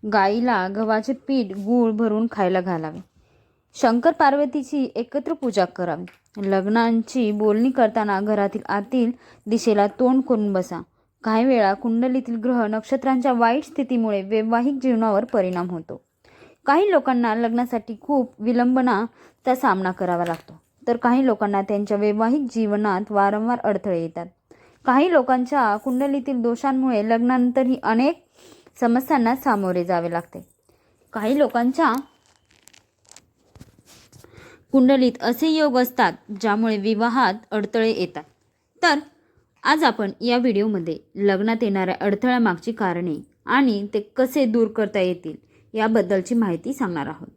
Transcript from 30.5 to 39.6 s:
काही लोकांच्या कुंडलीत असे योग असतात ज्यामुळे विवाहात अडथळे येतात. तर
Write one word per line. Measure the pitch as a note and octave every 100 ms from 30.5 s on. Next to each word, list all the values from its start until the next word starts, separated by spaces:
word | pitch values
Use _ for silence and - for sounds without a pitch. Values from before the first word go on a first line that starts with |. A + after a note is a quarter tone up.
| _ _ _ _ _ _
काही | A3+ G#3+ C#4
लोकांच्या | C#4+ A#3 A#3+ C4 D#4 A#3+ C#4+ _ _ _ _ _ - _ _ _ _ - _ _ _ - - _ _ - _ - - - - - _
कुंडलीत | C4+ B3+ C4+ B3+ A#3+
असे | G#3+ A#3+ D#4+
योग | D#4 D4+ B3+
असतात | B3 B3+ G3+ E3 - G3+
ज्यामुळे | A3 G#3 A3+ G#3+
विवाहात | G3+ G#3+ A#3 A#3+ A3+ G#3 _
अडथळे | G#3+ G#3+ A#3 A3+
येतात. | G#3+ F3+ - D3+ _ _ _ _ _
तर | F4 D4 - _ _ _ _ _